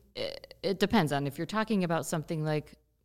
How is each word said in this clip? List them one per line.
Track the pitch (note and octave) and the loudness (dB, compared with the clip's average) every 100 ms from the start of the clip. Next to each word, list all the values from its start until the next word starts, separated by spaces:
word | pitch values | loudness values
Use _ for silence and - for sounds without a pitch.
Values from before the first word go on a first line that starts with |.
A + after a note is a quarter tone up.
| _ - | _ -8
it, | F#2+ - - - | -8 -8 -16 -6
it | F3 F#3+ | -2 2
depends | G#3 A3+ D3+ | 4 4 4
on | C#3+ C#3+ | 2 -2
if | C3+ | -4
you're | E3 | -4
talking | G#3+ G#3+ G#3 | -2 0 0
about | F3 E3 - | 2 0 -2
something | E3+ - E3 | -4 -2 -2
like | D#3 D3+ - - _ _ | 0 -2 -4 -14 _ _